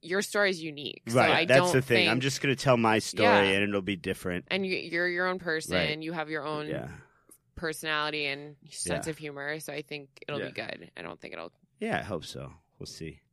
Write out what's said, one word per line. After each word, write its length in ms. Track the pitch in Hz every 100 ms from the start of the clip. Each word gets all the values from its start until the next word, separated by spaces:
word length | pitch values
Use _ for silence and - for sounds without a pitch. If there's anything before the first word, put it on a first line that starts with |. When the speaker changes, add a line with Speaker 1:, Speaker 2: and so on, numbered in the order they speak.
Speaker 1:
your 180 | 170 185
story 280 | 202 208 202
is 120 | 180
unique. 400 | 160 147 139 - -
So 80 | 120
Speaker 2:
Right. 140 | 104
Speaker 1:
I 140 | 156 170
Speaker 2:
That's 140 | 131
Speaker 1:
don't 120 | 180
Speaker 2:
the 100 | 143
thing. 260 | - 120 170
I'm 60 | 123
Speaker 1:
think 60 |
Speaker 2:
just 160 | 135 135
gonna 140 | 143 131
tell 200 | 143 123
my 200 | 113 110
story, 260 | - 92 104
Speaker 1:
Yeah. 120 | 104
Speaker 2:
and 200 | 98 95 104
it'll 120 | 101
be 140 | 95 95
different. 500 | 92 92 92 90 -
Speaker 1:
And 160 | 190 190
you, 80 | 180
you're 320 | - 165 180
your 180 | 175 185
own 120 | 185
person. 360 | 175 160 160 165
Speaker 2:
Right. 220 | - 151
Speaker 1:
You 140 | 160
have 160 | 170 151
your 160 | 156 143
own 220 | 151 -
Speaker 2:
Yeah. 200 | 139 - - - _ _ - _ -
Speaker 1:
personality 680 | 165 156 160 151 151 151 143
and 300 | 139 147 147 -
sense 360 | - - 147 156
Speaker 2:
Yeah. 40 |
Speaker 1:
of 80 | 151
humor. 420 | 156 139 143 156
So 120 | 151
I 100 | 147
think 260 | 151 147 139 - -
it'll 140 | 143
Speaker 2:
Yeah. 60 | 92
Speaker 1:
be 60 |
good. 380 | - 113 - 85 -
I 60 |
don't 180 | 85 87
think 140 | -
it'll 180 | 82 85 _ _ _
Speaker 2:
Yeah, 200 | 220 92
I 40 |
hope 220 | 90 90
so. 280 | - - 69 78 _ _
We'll 80 | -
see. 340 | - 80 - _